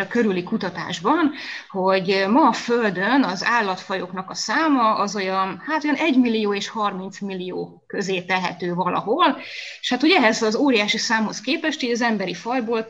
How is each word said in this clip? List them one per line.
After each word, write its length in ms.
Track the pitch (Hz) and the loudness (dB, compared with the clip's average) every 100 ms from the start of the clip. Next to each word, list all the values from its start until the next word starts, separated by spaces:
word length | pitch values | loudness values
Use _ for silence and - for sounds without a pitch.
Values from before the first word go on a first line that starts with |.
| 190 | 0
körüli 340 | 240 226 185 | 2 2 0
kutatásban, 880 | 175 226 180 170 156 165 202 330 294 - - - - | -2 -4 -4 -6 -8 -2 2 4 2 0 -10 -12 -8
hogy 560 | 190 185 190 180 196 196 | 0 2 2 2 2 4
ma 180 | 269 - | 6 4
a 60 | |
Földön 720 | - - 240 214 175 202 269 | 2 0 0 0 0 2 2
az 200 | 185 190 | 2 0
állatfajoknak 840 | - 240 202 185 - 190 180 185 185 | 0 0 0 -4 -4 -6 -6 -8 -8
a 60 | - | -8
száma 600 | - 285 320 269 220 208 | -2 0 2 4 4 2
az 200 | 196 202 | -2 -2
olyan, 460 | 190 190 190 175 285 | -2 0 -2 -4 -4
hát 180 | 302 | -2
olyan 120 | 294 277 | 0 0
egymillió 580 | 320 254 240 220 208 | 2 4 4 2 0
és 140 | 202 - | 0 -4
harminc 520 | 220 202 185 196 - | -2 -2 -2 -8 -8
millió 640 | 202 185 180 175 175 - - | -8 -6 -6 -8 -8 -12 -8
közé 340 | 202 190 185 | -6 -2 -2
tehető 520 | 175 185 180 - 180 | -2 -2 -2 -4 -4
valahol, 640 | 175 180 170 196 302 320 - - - - - | -2 0 -2 0 2 2 2 -8 -12 -14 -10
és 80 | - | -4
hát 140 | 247 | 2
ugye 140 | 320 370 | 4 6
ehhez 240 | 220 220 | 4 4
az 140 | 220 226 | 0 2
óriási 420 | 277 220 208 220 | 4 4 2 -2
számhoz 440 | - 220 202 175 | 0 0 0 -4
képest 400 | 254 339 320 285 | -4 -2 -2 -2
így 100 | 240 | -2
az 100 | 233 | 0
emberi 320 | 233 208 180 | 0 0 -4
fajból 540 | 175 226 262 220 226 | -6 -4 -2 -2 -2